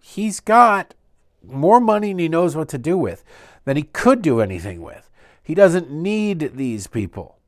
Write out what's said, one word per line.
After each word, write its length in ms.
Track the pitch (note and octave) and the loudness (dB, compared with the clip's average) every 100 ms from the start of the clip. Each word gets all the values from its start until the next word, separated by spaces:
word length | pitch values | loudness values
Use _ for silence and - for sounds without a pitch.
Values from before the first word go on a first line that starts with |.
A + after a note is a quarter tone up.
He's 400 | _ - G#3+ F#3 | _ -8 -6 -6
got 520 | - A3 A#3+ G3 F3+ _ _ _ _ _ | 0 4 6 4 -4 _ _ _ _ _
more 360 | - C3+ D#3+ A#3 | -14 -2 4 4
money 300 | A3+ G#3 G#3 | 4 0 -2
than 100 | F#3+ | -4
he 100 | E3 | -2
knows 280 | E3 F3 D3 | 0 0 -2
what 120 | D#3 | -6
to 80 | C#3 | -6
do 200 | B2+ F3+ | -4 -2
with, 240 | A#2+ E2 _ - - _ | -2 -6 _ -20 -20 _
than 120 | - C#3 | -4 -4
he 80 | |
could 360 | D3 - A#3+ C4 | -4 -2 2 2
do 200 | F3 A#2 | 2 2
anything 420 | G#2 F#2 F#2 F2 | 0 -4 -10 -12
with. 260 | E2 - _ _ _ _ | -16 -20 _ _ _ _
He 140 | - | -8
doesn't 360 | E3 G3 F3 E3 | 4 4 4 -4
need 600 | D3 F3+ G#3+ G#3+ F#3 D3 | -8 -4 -2 -2 -2 -6
these 340 | B2+ C3 A2 F#2 | -6 -6 -6 -8
people. 500 | A#2+ G2 - E2+ _ | -8 -8 -10 -16 _